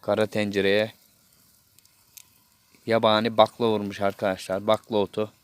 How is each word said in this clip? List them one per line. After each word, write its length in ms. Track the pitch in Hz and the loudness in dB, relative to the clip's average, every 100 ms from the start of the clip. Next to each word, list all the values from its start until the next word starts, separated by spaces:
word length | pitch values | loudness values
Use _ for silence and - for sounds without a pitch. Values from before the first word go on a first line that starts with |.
Kara 260 | - 101 107 | -2 0 0
tencereye 640 | 110 104 98 98 101 110 - _ _ _ _ _ _ _ _ _ _ _ - - _ _ _ _ _ - | -2 -2 0 2 2 0 -8 _ _ _ _ _ _ _ _ _ _ _ -20 -20 _ _ _ _ _ -2
yabani 500 | 113 113 107 113 110 | 2 4 4 0 2
bakla 320 | 110 - 117 | 2 2 -2
vurmuş 320 | 107 101 98 | 0 -4 -4
arkadaşlar, 680 | 98 98 104 95 - 95 104 | -4 -2 -4 -4 -4 -6 0
bakla 300 | 107 _ 110 | -2 _ -4
otu. 360 | 98 - 107 _ | -2 -4 -8 _